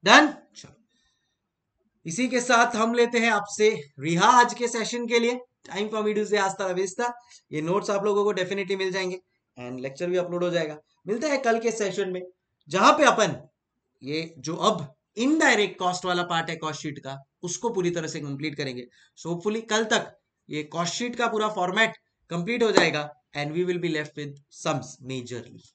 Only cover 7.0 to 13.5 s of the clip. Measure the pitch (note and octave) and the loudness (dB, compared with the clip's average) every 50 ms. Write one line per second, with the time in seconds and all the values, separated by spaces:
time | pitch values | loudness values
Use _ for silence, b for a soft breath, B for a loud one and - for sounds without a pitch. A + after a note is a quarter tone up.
7 | A#3+ A#3+ A#3+ B B B B B B _ - D3+ D3+ E3 F3+ G#3 G3 - G#3 G3 | -4 -4 -4 B B B B B B _ -8 -6 -2 0 -2 -2 0 0 -2 0
8 | G3 G#3 G3+ G3+ G3+ G#3 G3+ F#3 F#3 F3+ G3 G3 G3 F3+ G3 F#3+ F#3+ F#3+ F#3 F#3+ | 0 0 2 2 2 2 0 0 -2 -2 -2 -6 -4 -4 -2 -2 -2 -2 -2 -2
9 | F#3+ F3+ F3+ F3+ _ _ _ _ _ _ _ - B2 B2 B2+ C3 B2 C#3 C#3 - | -4 -4 -6 -8 _ _ _ _ _ _ _ -14 -12 -12 -10 -8 -10 -10 -8 -6
10 | F3+ F3 F3+ F3+ F3 E3+ F3 F3 F3 F3 E3+ E3+ D#3+ D3+ D3+ D3 _ _ _ _ | -4 -2 0 0 0 0 -2 -2 -2 0 0 -2 -2 -4 -8 -12 _ _ _ _
11 | _ E3+ G#3 A#3+ C#4 D#4 C#4+ C4+ C4+ A#3 A3+ A3+ A3+ A#3 A3 - G#3+ F#3+ F3 G3 | _ -6 -4 -2 -2 -2 -2 0 2 0 0 2 0 -2 -2 -2 -4 -4 -2 -4
12 | G3 F#3 F3+ F3+ F3+ - _ _ _ _ _ _ _ D3 C#3+ F#3+ G#3 C4+ D4 D4 | -4 -4 -4 -8 -8 -10 _ _ _ _ _ _ _ -4 0 4 6 6 6 8
13 | D4 B3 - A3+ G#3+ F3 C3+ - - _ | 6 6 6 6 2 2 0 -6 -12 _